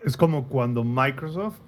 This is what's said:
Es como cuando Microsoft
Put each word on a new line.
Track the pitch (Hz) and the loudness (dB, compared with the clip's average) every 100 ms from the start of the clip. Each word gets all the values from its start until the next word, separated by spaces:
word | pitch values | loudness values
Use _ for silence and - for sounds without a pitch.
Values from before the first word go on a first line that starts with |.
Es | - - | -4 2
como | 165 151 131 | 2 2 -2
cuando | 139 120 117 | -2 0 0
Microsoft | 117 127 135 139 156 165 214 - | 0 2 0 0 -8 -6 -6 -8